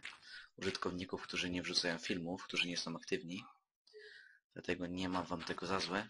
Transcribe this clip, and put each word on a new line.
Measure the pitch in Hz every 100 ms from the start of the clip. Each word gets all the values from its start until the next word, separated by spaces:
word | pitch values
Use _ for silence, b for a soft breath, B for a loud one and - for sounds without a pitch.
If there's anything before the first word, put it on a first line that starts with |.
| - B B B B -
użytkowników, | 95 - 92 90 95 92
którzy | - 90 92
nie | 90
wrzucają | 85 90 87 82
filmów, | - 92 82 95
którzy | - 87 87
nie | 87
są | 85 82
aktywni. | - 90 82 92 - - _ _ - 427 B B B B _
Dlatego | - - 90 87
nie | 90 92
mam | 92 85
wam | 87
tego | 82 87 87
za | 95
złe. | 85 98